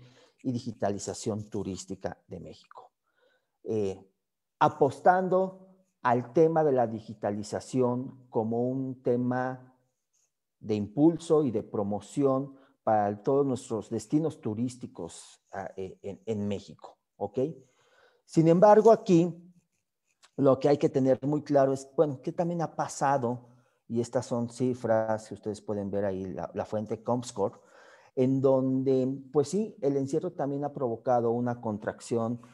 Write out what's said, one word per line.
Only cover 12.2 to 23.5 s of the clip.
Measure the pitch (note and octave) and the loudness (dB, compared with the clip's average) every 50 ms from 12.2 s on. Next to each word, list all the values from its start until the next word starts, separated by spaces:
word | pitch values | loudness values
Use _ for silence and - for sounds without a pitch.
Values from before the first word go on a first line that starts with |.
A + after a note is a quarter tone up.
| C#3+ C3+ C3 C3+ C#3 D3 - - - _ _ _ - | 0 2 2 0 -2 -6 -12 -20 -20 _ _ _ -2
para | - A2 G#2+ G#2 G2+ G#2 G#2 | 0 2 2 2 0 -2 -4
todos | - - C3+ C#3 C#3+ | -2 0 2 2 2
nuestros | C3+ B2+ A2+ - - A#2 G#2+ F#2+ - | 0 -2 -4 -6 -6 -6 -6 -6 -4
destinos | A#2 A2 - - - D#3 E3 D#3 - - | -6 -8 -6 -2 -2 0 0 0 -6 -6
turísticos, | - A#2 G#2+ G#2+ A#2+ B2+ B2 - - A2 - - F2 E2 - - - - - _ _ _ | -8 -8 -6 -4 -4 -6 -6 -10 -16 -16 -14 -12 -14 -14 -14 -16 -20 -20 -20 _ _ _
ah, | - G2 F#2+ - - | -12 -12 -12 -10 -10
eh, | - F#2+ F#2 - _ | -10 -12 -12 -12 _
en, | - G2 F#2+ - - | -14 -14 -14 -12 -8
en | - A2+ G#2 G#2 G#2 | -6 -4 -4 -2 -4
México, | G2+ F#2 - - D2+ - - - - _ _ _ _ - | -4 -6 -8 -14 -20 -20 -20 -20 -20 _ _ _ _ -10
¿ok? | G2 G2+ - - C3 D#3 E3 - - _ _ _ _ _ _ _ _ _ _ _ _ | -8 -6 -4 -2 -4 -4 -4 -10 -18 _ _ _ _ _ _ _ _ _ _ _ _
Sin | _ - E3+ D#3 E3 | _ 2 4 6 6
embargo, | E3 F3+ G#3 G#3 G#3 G#3+ G#3 A3+ | 6 8 8 8 10 10 10 8
aquí | A3 G#3+ - - F#3 E3 E3+ F3 E3 - - - - _ _ _ _ _ _ _ _ _ _ _ _ _ _ - _ - | 6 6 6 4 4 4 4 4 -2 -10 -18 -20 -20 _ _ _ _ _ _ _ _ _ _ _ _ _ _ -12 _ 2
lo | C3+ C#3 C3 C3 | 4 4 4 4
que | - D3+ | 4 2
hay | D3 C#3+ | 2 4
que | - D3+ | 2 0
tener | - C#3 C3 C3+ C3 B2 - | 2 2 2 2 2 2 0
muy | C#3 D3+ D3+ C#3+ | -2 -2 -2 -2
claro | - D3 C#3+ C3+ C3+ C3+ | 0 2 2 4 2 0
es, | C3 - - - | -2 -6 -8 0
bueno, | - E3 D3+ C3+ C3 | 0 0 0 0 -6
¿qué | - F3 | -8 -8
también | E3 - F3 E3+ F3 E3+ | -4 -4 -4 -2 -2 -4
ha | D#3+ D3+ - | -4 -6 -4
pasado? | - D3+ C3+ - - - C#3 C#3 C#3 B2 A#2 B2 B2 - - | -6 -8 -6 -6 -2 0 0 0 0 0 -2 -4 -6 -10 -18